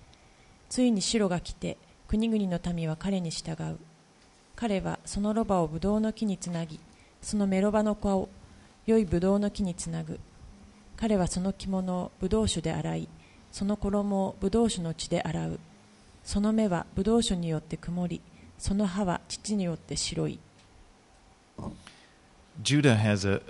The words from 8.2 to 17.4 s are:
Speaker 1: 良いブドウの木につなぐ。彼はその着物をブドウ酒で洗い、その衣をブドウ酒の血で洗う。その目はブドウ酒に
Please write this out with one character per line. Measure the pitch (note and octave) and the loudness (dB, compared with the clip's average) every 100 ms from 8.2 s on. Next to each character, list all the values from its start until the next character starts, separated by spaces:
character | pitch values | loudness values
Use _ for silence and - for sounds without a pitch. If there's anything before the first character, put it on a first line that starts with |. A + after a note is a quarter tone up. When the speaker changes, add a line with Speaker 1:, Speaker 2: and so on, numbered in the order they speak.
| - - - - - - - | 0 -10 -20 -20 -20 -10 2
Speaker 1:
良 | A3+ | 4
い | |
ブ | F#3 E3+ | 4 2
ド | F#3 | 4
ウ | G3+ | 2
の | G#3 | 2
木 | - | -2
に | F#3+ | -4
つ | E3+ E3 | -4 -6
な | E3 | -6
ぐ。 | D#3+ - - - - - - - - - | -6 -10 -14 -20 -20 -20 -20 -20 -18 -4
彼 | A3 G3+ | 2 2
は | E3+ | 2
そ | F3+ | 0
の | F#3+ | -2
着 | - F#3+ | -4 -2
物 | F#3+ F#3 F3+ | -2 -2 -4
を | - - | -4 -4
ブ | F#3 | 0
ド | A3 | 2
ウ | G#3+ | 2
酒 | E3+ | 0
で | D#3+ | -2
洗 | D#3+ D#3+ E3 | -2 -4 -4
い、 | D#3+ - - - - | -6 -14 -20 -20 -18
そ | - | -6
の | G3+ G#3 | -2 -2
衣 | G3+ G#3 G3+ G3 | 0 0 0 0
を | F#3+ - | 0 -2
ブ | G3 | 0
ド | A3+ | 2
ウ | A3+ | 2
酒 | F#3 | 0
の | E3 | -4
血 | D#3+ - | -6 -2
で | F3 | -2
洗 | E3 E3 E3 | -2 -4 -4
う。 | D#3+ - - - - - - | -6 -12 -20 -20 -20 -20 -20
そ | - G3+ | -4 0
の | G#3 | 2
目 | A3 G#3+ | 2 2
は | E3+ - | 0 -2
ブ | - | -2
ド | G3+ A#3 | 2 2
ウ | |
酒 | A3+ | 2
に | F#3 | -2